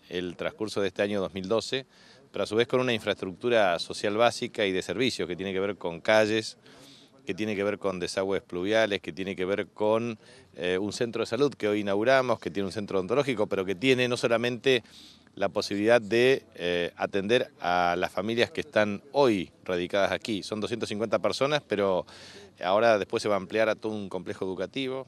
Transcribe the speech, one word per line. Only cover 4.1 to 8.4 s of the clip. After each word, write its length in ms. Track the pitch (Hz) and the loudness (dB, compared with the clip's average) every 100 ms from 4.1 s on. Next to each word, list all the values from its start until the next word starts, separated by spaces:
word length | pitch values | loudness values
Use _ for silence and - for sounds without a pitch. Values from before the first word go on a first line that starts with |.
| 104 | 4
básica 480 | 117 - 117 - 98 | 2 2 -6 -2 0
y 80 | |
de 80 | 92 | 0
servicios 480 | - 92 127 - 85 | -2 0 0 0 -4
que 80 | 87 | -4
tiene 160 | 95 | -4
que 80 | 95 | -2
ver 160 | 101 90 | -4 -4
con 240 | 87 85 | -6 -4
calles, 560 | - 110 107 110 110 - - - - - - _ - | 4 4 4 0 -4 -10 -20 -20 -20 -20 -20 _ -8
que 80 | |
tiene 220 | 90 107 98 | -4 -4 -2
que 80 | |
ver 160 | 101 101 | -2 -2
con 220 | 98 92 | -4 -4
desagües 400 | 87 98 95 92 | -4 -2 0 -2